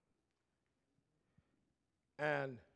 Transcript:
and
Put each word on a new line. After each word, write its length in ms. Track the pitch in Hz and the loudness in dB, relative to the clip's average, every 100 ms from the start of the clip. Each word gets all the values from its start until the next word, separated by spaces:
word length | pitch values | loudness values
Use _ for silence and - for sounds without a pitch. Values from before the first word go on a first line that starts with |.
| _ _ _ _ _ _ _ _ _ _ _ _ _ - - _ _ _ _ _ _ - | _ _ _ _ _ _ _ _ _ _ _ _ _ -20 -20 _ _ _ _ _ _ -2
and 400 | 151 143 135 120 - | 0 2 0 -6 -14